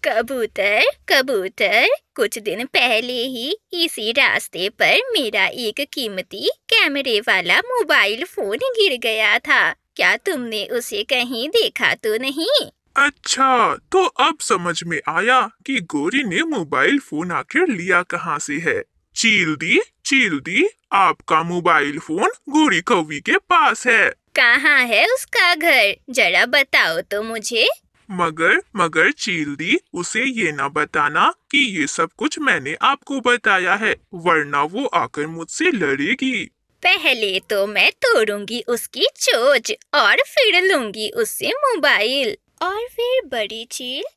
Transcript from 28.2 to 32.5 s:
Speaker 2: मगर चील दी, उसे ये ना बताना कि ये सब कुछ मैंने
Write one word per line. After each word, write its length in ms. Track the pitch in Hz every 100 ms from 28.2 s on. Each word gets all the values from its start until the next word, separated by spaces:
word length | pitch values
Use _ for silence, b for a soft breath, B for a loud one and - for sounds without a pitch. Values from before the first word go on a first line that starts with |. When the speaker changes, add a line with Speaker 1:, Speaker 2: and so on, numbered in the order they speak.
| 165 160 165 320 - 208
Speaker 2:
मगर 360 | 170 156 175
चील 440 | 294 - 175 147 143
दी, 220 | 165 311 _
उसे 300 | 185 175 185
ये 280 | 269 233 180
ना 160 | 147 143
बताना 680 | 151 151 165 143 156 233 349 _
कि 300 | - 277 185
ये 60 | 147
सब 240 | - 165 -
कुछ 220 | 277 -
मैंने 380 | 277